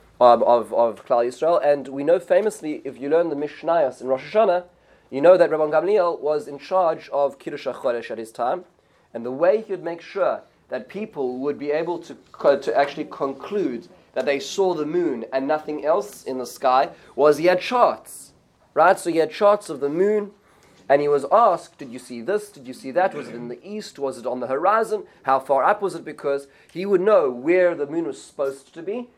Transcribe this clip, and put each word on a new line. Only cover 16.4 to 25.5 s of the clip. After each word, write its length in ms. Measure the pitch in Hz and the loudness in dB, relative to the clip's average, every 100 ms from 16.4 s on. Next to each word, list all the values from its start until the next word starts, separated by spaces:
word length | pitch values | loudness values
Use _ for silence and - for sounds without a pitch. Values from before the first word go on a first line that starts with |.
| 120 | -8
sky 440 | - 131 131 160 - - - | -2 2 2 2 -4 -10 2
was 220 | 151 143 | 4 4
he 80 | 175 | 2
had 140 | 180 | 0
charts, 720 | - 247 180 110 - - - _ _ _ _ | 0 2 2 2 -10 -20 -20 _ _ _ _
right? 260 | 147 170 190 | 4 4 4
So 120 | 175 | 0
he 80 | 160 | 0
had 140 | 156 | -2
charts 360 | - 202 208 - | 2 2 2 -2
of 120 | 139 | -6
the 100 | 143 | -2
moon, 400 | 160 202 214 202 - _ _ _ _ - | 0 2 0 -4 -12 _ _ _ _ 2
and 120 | 143 | 2
he 80 | 147 | 4
was 160 | 143 131 | 0 4
asked, 460 | 208 226 165 - - | 4 4 2 -4 -18
"Did 120 | 135 | -16
you 80 | 123 | -16
see 220 | - 120 | -14 -10
this? 300 | 123 202 - | -4 -4 -6
Did 160 | 143 127 | -16 -18
you 80 | |
see 160 | 120 135 | -14 -6
that? 240 | 160 185 | -2 -2
Was 140 | 147 117 | -4 -12
it 60 | |
in 140 | 117 120 | -12 -12
the 120 | 120 185 | -14 -12
east? 320 | 214 - - | -12 -12 -8
Was 200 | 135 120 | -8 -6
it 80 | 120 | -6
on 140 | 127 | -6
the 80 | 120 | -4
horizon? 560 | 139 185 220 190 208 - _ | -2 2 2 0 -4 -8 _
How 160 | 135 135 | 0 0
far 260 | - | 2